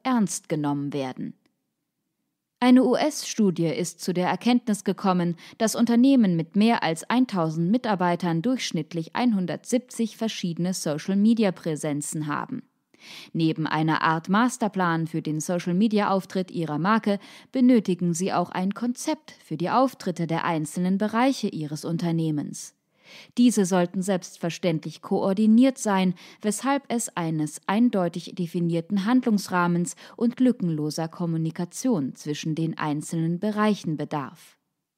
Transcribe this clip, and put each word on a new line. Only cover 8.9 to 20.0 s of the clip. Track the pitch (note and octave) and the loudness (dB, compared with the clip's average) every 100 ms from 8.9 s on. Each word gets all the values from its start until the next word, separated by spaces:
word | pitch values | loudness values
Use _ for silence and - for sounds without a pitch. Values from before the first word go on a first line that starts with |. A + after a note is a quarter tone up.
| E3 D#3+ - | -6 -6 0
einhundertsiebzig | B3 G3+ F3 D3+ - G#3 - - A3+ - | 0 0 -2 -6 -2 -2 -2 -6 -6 -4
verschiedene | A3+ - F3+ E3 F3 | -6 -4 -6 -2 -2
Social-Media-Präsenzen | F3+ E3 D3+ - G3 G#3+ A3+ G3+ E3+ F3 D3+ D#3 C#3+ D3 D#3+ D3+ | -2 -4 -4 -2 2 4 4 2 0 -6 -4 -4 -4 -6 -6 -4
haben. | C#3 A#2 - - _ _ _ - - - | -6 -6 -10 -14 _ _ _ -20 -20 -8
Neben | E3 D#3+ D#3 D#3 | 0 0 0 -2
einer | D#3 D#3+ D3+ | 0 0 2
Art | D#3+ D#3+ E3 | 2 0 2
Masterplan | G3+ B3 - G#3 F#3+ F3 E3 D#3+ | 2 2 0 -4 0 0 0 -2
für | E3 | -4
den | D#3 D3+ | -4 -4
Social-Media-Auftritt | E3+ F3 F3+ F3+ A3 G#3 G3+ G3 - F#3+ F3+ | -2 -2 0 2 2 2 2 0 -2 -6 -4
ihrer | E3+ D#3+ D3 | -4 -4 -2
Marke | F#3 A3 G#3+ G3+ - - - | 2 2 2 -2 -4 -20 -6
benötigen | C4 B3 A#3+ F#3+ F3 F3 | 2 6 6 4 0 0
sie | E3 F#3+ | 0 0
auch | C#3 F3 | 0 -2
ein | F3+ F#3+ | -2 -4
Konzept | - B3 B3 - D#4 - - | -4 -6 -4 -4 -6 -8 -20
für | - D#3 | -10 -6
die | E3+ | 0
Auftritte | A#3+ C4 - | 2 2 0